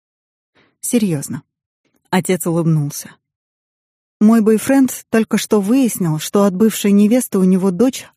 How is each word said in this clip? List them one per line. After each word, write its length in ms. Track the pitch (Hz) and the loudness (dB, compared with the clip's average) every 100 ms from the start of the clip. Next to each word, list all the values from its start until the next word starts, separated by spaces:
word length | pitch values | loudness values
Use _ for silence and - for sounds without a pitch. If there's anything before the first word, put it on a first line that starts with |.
| _ _ _ _ _ _ _ _ | _ _ _ _ _ _ _ _
«Серьёзно». 640 | - 240 202 147 - - _ _ _ _ _ _ - | -4 -2 -2 -4 -8 -14 _ _ _ _ _ _ -4
Отец 340 | 185 - 180 175 | -4 -2 -4 -2
улыбнулся. 720 | 165 165 156 143 - - _ _ _ _ _ _ _ _ _ _ - | -2 0 0 -2 -8 -16 _ _ _ _ _ _ _ _ _ _ 0
«Мой 200 | 214 226 | 2 4
бойфренд 640 | 214 214 - 277 254 - - | 2 0 2 2 2 -2 -4
только 280 | 226 214 214 | -2 0 -4
что 220 | - 214 | 0 -2
выяснил, 600 | 196 269 240 - 170 156 | 0 0 0 -2 -4 -4
что 240 | - 202 | -2 0
от 120 | 202 185 | 0 2
бывшей 360 | 220 - 208 | 0 0 2
невесты 480 | 202 208 247 - 196 | 4 4 2 0 0
у 40 | |
него 280 | 185 190 196 | 2 2 0
дочь, 340 | 180 254 - - | 0 -2 -2 -18